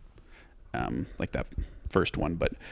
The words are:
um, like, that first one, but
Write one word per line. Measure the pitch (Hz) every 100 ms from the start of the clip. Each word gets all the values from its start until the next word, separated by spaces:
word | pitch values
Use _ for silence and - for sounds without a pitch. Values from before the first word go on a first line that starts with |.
| - - - - - - -
um, | 58 58 60 - -
like, | -
that | - - - - - -
first | 95 87 -
one, | 80 85
but | - - -